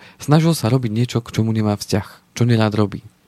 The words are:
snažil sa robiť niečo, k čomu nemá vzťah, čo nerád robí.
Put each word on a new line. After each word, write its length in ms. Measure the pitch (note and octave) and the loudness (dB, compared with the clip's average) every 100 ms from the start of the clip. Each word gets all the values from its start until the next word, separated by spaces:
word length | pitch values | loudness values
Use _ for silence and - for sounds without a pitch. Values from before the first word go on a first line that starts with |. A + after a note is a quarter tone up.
| - - | -6 -10
snažil 360 | - D#3 D#3+ | 0 2 2
sa 160 | D#3+ A2+ | 0 0
robiť 220 | C3 A#2+ | 0 0
niečo, 240 | G#2+ B2 A#2 | -2 -2 -2
k 160 | - | -4
čomu 160 | - A2 | -2 0
nemá 240 | A2 G#2+ | 0 0
vzťah, 340 | G#2 - G#2 - - _ | -2 -2 -4 -4 -14 _
čo 140 | - A#2+ | -2 2
nerád 320 | A2+ A2 G#2+ | 2 2 0
robí. 240 | G2+ - - _ | -2 -4 -16 _